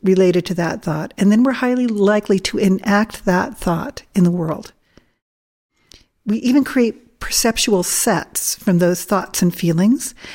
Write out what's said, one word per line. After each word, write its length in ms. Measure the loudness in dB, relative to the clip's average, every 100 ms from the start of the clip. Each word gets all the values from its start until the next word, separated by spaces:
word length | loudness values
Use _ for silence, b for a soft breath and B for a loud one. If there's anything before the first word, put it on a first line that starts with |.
related 420 | 0 4 4 2 -2
to 60 | -4
that 280 | -4 -4
thought, 300 | -6 -6 -6 0
and 140 | 2
then 120 | 4
we're 100 | 2
highly 340 | 0 -2 0 -2
likely 500 | 0 2 2 2 0
to 180 | 0 0
enact 640 | 0 0 2 0 0 -4
that 340 | -2 0 -2 -4
thought 460 | -4 -4 -6 -12 -6
in 120 | 2 2
the 40 |
world. 440 | 2 -4 -6 -10 _ b b b b _ _ _ _ _ b b b b _ -4
We 140 | -2
even 260 | 2 2 2
create 560 | 2 0 0 _ _
perceptual 640 | -6 -2 0 0 0 0
sets 720 | 0 -2 0 -2 -4 -6 -6 -4
from 240 | 0 2
those 260 | 2 0 -2
thoughts 360 | -4 -4 -2
and 140 | -2 0
feelings 580 | 0 2 2 2 -2 B B